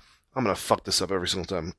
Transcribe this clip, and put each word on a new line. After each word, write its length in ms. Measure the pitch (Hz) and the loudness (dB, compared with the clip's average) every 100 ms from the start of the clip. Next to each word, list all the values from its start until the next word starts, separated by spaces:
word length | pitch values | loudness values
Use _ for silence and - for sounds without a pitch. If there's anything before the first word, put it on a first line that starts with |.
| - _ _ | -20 _ _
I'm 100 | 131 | -2
gonna 100 | 107 | 0
fuck 300 | 92 - 104 | 2 2 2
this 180 | - - | 2 0
up 80 | 92 | 2
every 180 | 95 87 | 0 0
single 180 | 95 82 | -2 -2
time. 280 | 90 82 | -4 -6